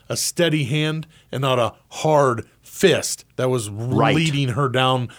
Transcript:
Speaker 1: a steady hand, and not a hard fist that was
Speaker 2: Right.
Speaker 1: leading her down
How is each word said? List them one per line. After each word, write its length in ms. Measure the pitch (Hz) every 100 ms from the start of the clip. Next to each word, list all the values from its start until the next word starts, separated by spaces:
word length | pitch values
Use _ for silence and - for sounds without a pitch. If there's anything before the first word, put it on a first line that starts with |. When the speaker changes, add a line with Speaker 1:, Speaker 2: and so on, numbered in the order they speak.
| -
Speaker 1:
a 80 | 117
steady 480 | - - 170 156
hand, 420 | 120 151 156 156 156 _ _
and 120 | 127
not 160 | 135 127
a 160 | 110 - _ -
hard 480 | 156 151 139 113 - _
fist 640 | - - 190 120 - - - -
that 140 | 127
was 180 | 127 107
Speaker 2:
Right. 480 | 104 120 127 113 151
Speaker 1:
leading 320 | 160 143 135
her 180 | 120 139
down 420 | 123 131 131 120